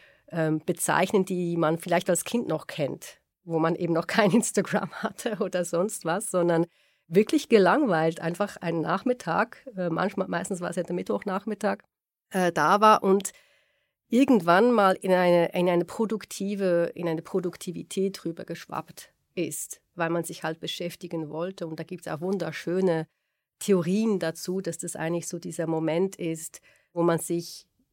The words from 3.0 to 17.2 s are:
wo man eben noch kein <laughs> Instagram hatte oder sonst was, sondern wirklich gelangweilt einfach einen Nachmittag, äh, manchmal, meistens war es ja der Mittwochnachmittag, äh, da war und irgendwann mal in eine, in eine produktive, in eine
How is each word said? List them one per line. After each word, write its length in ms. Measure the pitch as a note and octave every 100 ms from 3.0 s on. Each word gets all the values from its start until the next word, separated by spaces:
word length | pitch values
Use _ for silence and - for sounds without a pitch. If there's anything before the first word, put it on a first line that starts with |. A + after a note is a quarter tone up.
| - - _ _
wo 140 | F3 E3
man 160 | E3
eben 180 | E3+ F3
noch 140 | E3 -
kein 240 | - G#3
<laughs> 20 |
Instagram 580 | G#3+ - - - - - -
hatte 360 | A3 - A#3+ G3
oder 240 | F#3+ F3+
sonst 400 | E3+ E3+ G#3 -
was, 260 | D#3+ F3+ -
sondern 360 | F3+ F3 E3 E3+ _ _ _ -
wirklich 400 | E3+ G#3+ D#4 -
gelangweilt 720 | A3 F3+ A3+ C4+ D#3+ E3 E3
einfach 360 | E3 E3+ G3+ -
einen 240 | F3 E3
Nachmittag, 840 | D#3+ F#3 B3 B3 - F3 A#3 - - G3
äh, 140 | F3
manchmal, 380 | E3 F#3+ - F#3
meistens 320 | F3 F#3 F3+
war 100 | F3
es 60 | -
ja 60 |
der 120 | E3+
Mittwochnachmittag, 840 | F3+ F#3 G3+ G3+ F#3+ - G#3 G#3 G3 _ _ _ _ _
äh, 200 | F#3+ F3+
da 280 | E3 D3+ G3+
war 220 | G#3+ G#3+
und 300 | G3 G3 G3 - _ _ _ _ _ _ -
irgendwann 640 | A#3 C#4 A#3+ E3+ F3 G3
mal 220 | A#3 G3 F#3
in 120 | F#3+
eine, 400 | F#3 F3+ F3 E3+
in 160 | - F3+
eine 160 | F3
produktive, 1080 | E3+ - A3 A3 - - G3 G3+ F#3+ E3+ E3+
in 140 | - E3+
eine 140 | D#3+